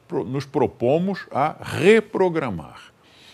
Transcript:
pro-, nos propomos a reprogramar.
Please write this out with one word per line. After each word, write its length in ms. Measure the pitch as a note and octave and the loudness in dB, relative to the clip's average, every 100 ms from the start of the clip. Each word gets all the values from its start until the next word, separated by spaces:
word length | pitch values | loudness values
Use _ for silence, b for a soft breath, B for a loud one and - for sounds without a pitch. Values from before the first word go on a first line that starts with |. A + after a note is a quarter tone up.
| _ | _
pro-, 160 | F3 | -6
nos 220 | A#2 C3+ - | -4 -6 -4
propomos 800 | D3 B2 - A#2+ D#3+ F#3 F3+ - | 0 0 0 0 2 0 -4 -6
a 240 | B2 D3 - | -2 -2 -4
reprogramar. 1300 | - A#2+ E3+ A3 G#3+ - F#3 E3 C3+ E2+ C2+ - - _ B B B | -8 0 4 4 4 0 0 0 -4 -6 -10 -18 -20 _ B B B